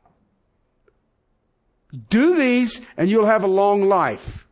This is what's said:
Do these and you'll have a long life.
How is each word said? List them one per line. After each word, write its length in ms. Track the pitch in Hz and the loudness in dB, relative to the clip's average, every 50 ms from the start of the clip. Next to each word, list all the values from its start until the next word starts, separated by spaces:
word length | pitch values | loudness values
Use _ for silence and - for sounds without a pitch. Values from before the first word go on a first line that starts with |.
| _ _ _ _ _ _ _ _ _ _ _ _ _ _ _ _ _ _ _ _ _ _ _ _ _ _ _ _ _ _ _ _ _ _ _ _ _ _ - 131 110 _ | _ _ _ _ _ _ _ _ _ _ _ _ _ _ _ _ _ _ _ _ _ _ _ _ _ _ _ _ _ _ _ _ _ _ _ _ _ _ -20 -20 -8 _
Do 260 | - 220 269 339 359 | 0 2 2 2 2
these 460 | 330 277 254 247 247 247 226 - - - - - | 2 0 0 0 0 0 -2 -6 -10 -16 -18 -8
and 120 | - 165 185 | -4 -2 0
you'll 180 | 208 226 214 | 2 2 2
have 180 | 208 220 220 190 | 2 2 0 0
a 40 | 196 | 0
long 340 | 190 190 196 202 202 202 196 | 0 0 2 2 2 2 2
life. 640 | 196 202 185 160 131 107 95 - - - - - _ | 2 2 2 0 -2 -4 -8 -12 -16 -18 -18 -20 _